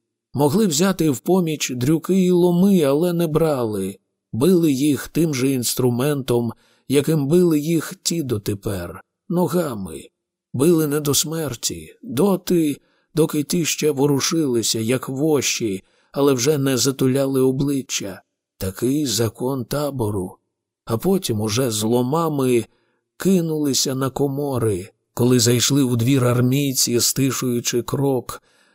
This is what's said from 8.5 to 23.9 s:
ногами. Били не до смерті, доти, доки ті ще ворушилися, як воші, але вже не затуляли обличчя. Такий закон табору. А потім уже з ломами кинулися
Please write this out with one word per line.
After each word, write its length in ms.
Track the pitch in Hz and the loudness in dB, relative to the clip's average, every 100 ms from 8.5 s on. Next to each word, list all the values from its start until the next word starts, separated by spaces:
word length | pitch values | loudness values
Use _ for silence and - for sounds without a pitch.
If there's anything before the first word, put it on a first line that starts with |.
| 104 113 98 87 - - _ _ | -6 -6 -6 -8 -12 -18 _ _
ногами. 760 | 170 175 180 160 110 90 78 - _ _ _ _ | -2 0 0 -2 -6 -10 -12 -16 _ _ _ _
Били 340 | 120 156 165 151 | 0 2 4 2
не 120 | 147 | -2
до 140 | 143 | -2
смерті, 840 | 135 151 160 147 113 - 82 78 - | -2 -2 -6 -6 -6 -8 -8 -14 -18
доти, 720 | - 123 196 185 - 180 156 135 _ _ _ - | -10 0 2 2 0 0 2 -2 _ _ _ -2
доки 280 | 160 151 | 0 0
ті 220 | 143 175 151 | -2 -2 -2
ще 260 | - 151 | -2 -2
ворушилися, 880 | 147 143 139 - 165 147 120 107 113 | 2 2 2 0 -2 0 0 0 -2
як 300 | 113 127 - | 0 -2 -2
воші, 760 | 135 156 147 117 - 113 95 - _ _ | -4 0 0 0 -2 -4 -6 -10 _ _
але 220 | 147 143 | 0 2
вже 240 | 131 127 151 | 2 2 0
не 200 | 135 127 | 0 0
затуляли 640 | 131 131 131 131 135 135 | 0 0 0 2 0 2
обличчя. 800 | 131 131 143 139 123 - 101 92 _ _ _ _ | 2 2 -2 -2 -4 -8 -8 -14 _ _ _ _
Такий 480 | 95 - 120 143 143 | -8 -4 -2 0 -2
закон 600 | 107 113 - 123 135 117 | -2 -2 -2 -6 -6 -4
табору. 720 | 139 147 139 107 101 92 - _ _ _ _ - | -4 -4 -4 -4 -2 -6 -10 _ _ _ _ -6
А 120 | 113 | -2
потім 440 | 180 190 - 110 | 0 0 0 -2
уже 300 | 107 107 135 | -2 -2 -2
з 120 | 107 | -2
ломами 800 | 110 120 123 156 165 147 131 120 110 _ _ _ _ _ | 0 0 0 0 -2 0 2 2 0 _ _ _ _ _
кинулися 760 | 175 190 165 156 147 123 147 | 2 2 2 -2 0 0 -2